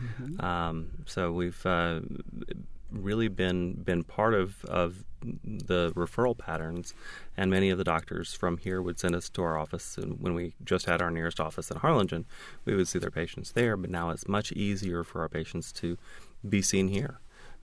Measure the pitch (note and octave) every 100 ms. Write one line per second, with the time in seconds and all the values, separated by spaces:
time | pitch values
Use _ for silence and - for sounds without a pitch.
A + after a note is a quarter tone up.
0 | A#2+ B2+ B2+ F3+ F2 F2 E2+ E2 E2 -
1 | - G2 F2 F2 F2 - F#2+ E2+ E2+ E2
2 | - C#2 - - - - - - - -
3 | G2 A2 A2+ F#2+ F#2 F2+ F2 - F#2 E2+
4 | - - A2 G#2 F#2 - - F2+ E2+ F#2
5 | - - A#2 - A2+ G#2+ - F2+ E2+ E2
6 | E2+ - B2 A2+ - D#2+ D#2+ F2 - -
7 | - - - - F#2 F#2+ G2 F#2 F2 D#2+
8 | - F2 E2 - F2+ E2 F#2 F#2 F2+ D#2+
9 | F2 F2 - - E2+ D#2 D2+ - - -
10 | G2+ - F2+ E2+ F2 - - F#2 - E2+
11 | E2+ E2 E2 - D#2 - - - D#3 C#3
12 | F#2 E2 - - - - - G2 E2+ F2
13 | - D#2+ F2 - - A#2 A#2+ G2 F2+ F2
14 | E2+ - - G#2 - - G2+ G2 F#2+ E2+
15 | E2 E2 D#2+ D#2+ D#2+ E2+ - - E2+ F2
16 | - - - - G#2 G2+ F#2+ F#2+ F#2+ G2+
17 | - - - - - -